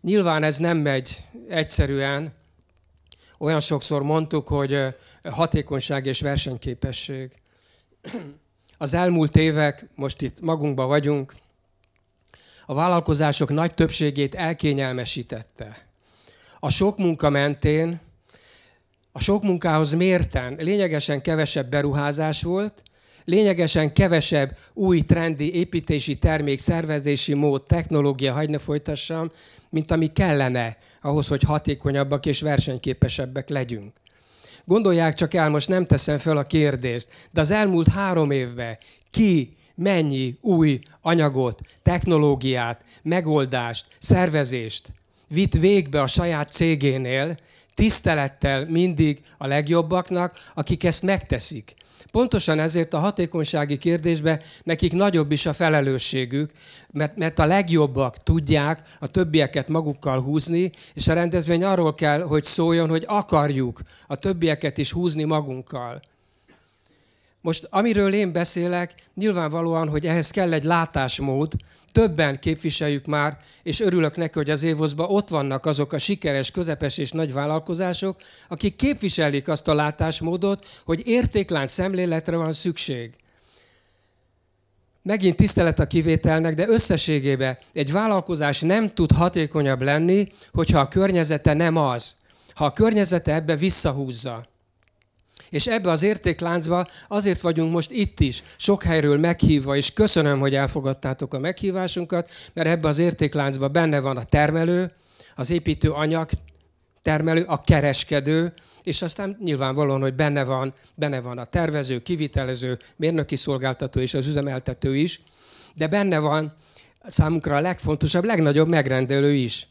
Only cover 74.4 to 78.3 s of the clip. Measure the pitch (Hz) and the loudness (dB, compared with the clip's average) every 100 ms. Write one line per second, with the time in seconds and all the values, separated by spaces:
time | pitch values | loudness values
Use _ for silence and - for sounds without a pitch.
74.4 | 147 151 165 156 156 147 175 202 202 160 | -2 0 0 0 -2 -2 0 0 0 -2
75.4 | 139 135 160 143 143 151 - 196 156 139 | -2 -2 -2 0 -2 -2 -2 0 -2 -2
76.4 | 127 - 165 147 147 - 139 160 160 131 | -2 -4 -4 -4 -4 -4 -6 -4 -4 -4
77.4 | 147 156 156 170 185 175 190 185 - | -2 -4 -4 -4 -4 -4 -6 -8 -18